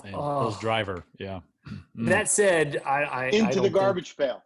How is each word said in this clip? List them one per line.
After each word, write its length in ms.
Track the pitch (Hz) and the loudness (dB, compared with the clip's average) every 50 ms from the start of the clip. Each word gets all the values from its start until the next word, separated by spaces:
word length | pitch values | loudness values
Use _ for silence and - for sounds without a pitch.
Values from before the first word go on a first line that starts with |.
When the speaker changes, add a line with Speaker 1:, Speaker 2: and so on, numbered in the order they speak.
| - | -12
Speaker 1:
and 80 | 98 98 | -10 -8
Speaker 2:
Oh. 260 | - 147 147 143 139 | -6 -4 -2 -2 0
Speaker 1:
Phil's 180 | 131 113 101 92 | -2 -2 -2 -2
driver. 440 | 104 113 113 110 104 98 92 85 - _ _ - | 0 0 2 2 0 -2 -4 -8 -10 _ _ -12
Yeah. 200 | 101 95 95 90 - _ _ _ - | -10 -10 -10 -12 -14 _ _ _ -16
<clears throat> 40 | - - - - _ - | -16 -16 -16 -16 _ -8
Mm. 120 | - 113 170 | -4 0 2
Speaker 2:
That 180 | 185 208 208 - | 2 2 2 2
said, 520 | - 208 208 190 175 160 151 147 139 - - | 2 4 4 4 4 4 2 0 -2 -6 -2
I, 40 | 139 139 143 147 | -2 0 0 0
I, 200 | 139 135 127 127 | -2 -2 -2 -2
I 20 | |
Speaker 3:
Into 100 | 127 208 214 | 2 2 2
the 60 | 220 185 - | 2 2 2
Speaker 2:
don't 100 | 190 - | 2 2
think 100 | 185 160 | 2 4
Speaker 3:
garbage 420 | 196 190 196 185 180 - - - | 4 4 2 2 0 -4 -8 -4
pail. 260 | - 143 127 110 - _ | -2 -2 -2 -2 -4 _